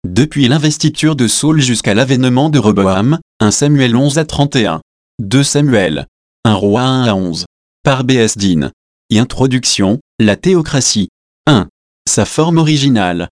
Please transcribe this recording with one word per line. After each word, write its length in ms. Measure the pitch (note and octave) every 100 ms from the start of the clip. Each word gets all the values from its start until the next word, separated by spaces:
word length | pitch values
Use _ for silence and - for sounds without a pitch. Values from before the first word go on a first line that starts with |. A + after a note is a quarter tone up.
| -
Depuis 420 | F#2 D3+ C#3+ B2
l'investiture 680 | D3+ D3+ D3+ D#3 - D3+ D3+
de 120 | A2+
Saul 320 | - D3 D#3+
jusqu'à 340 | B2+ A2+ -
l'avènement 560 | G#2 C3 B2+ B2+ B2 D#3
de 80 | D3
Rehoboam, 600 | G#2+ G2 F#2+ F#2 A#2 E3 _ _
un 100 | G#2+
Samuel 460 | - C#3+ C#3+ B2+ A#2
onze 220 | C#3+ C#3+
à 60 |
trente 320 | D#3 - C#3+ C3+
et 100 | G2+
un, 140 | D#2+ _ _ _ -
deux 240 | G2+ C3
Samuel, 600 | C#3 C#3+ D3 A2+ F2+ C#2+ - _ _ _
un 100 | A2+
roi 280 | G2+ G2+ G#2+
un 220 | B2+ C3
à 100 | B2
onze, 320 | G2 F#2 D#2 - _ _ _
par 220 | - C3+
B 80 | B2+
S 240 | B2+ A2 G2+
Dean. 340 | G2+ E2 C2+ _ _ _ _
Introduction, 880 | G#2+ B2+ - C3 B2+ - - F#2+ A2+ _ -
la 180 | A2 G2+
théocratie. 720 | F3+ F3+ D#3 C#3 - A2 F#2 _ _ _ -
Un. 220 | B2 E3+ _ _ _ -
Sa 160 | -
forme 340 | G2+ - E3 E3
originale. 680 | D#3 D3+ C#3 A#2 F2+ F2 F2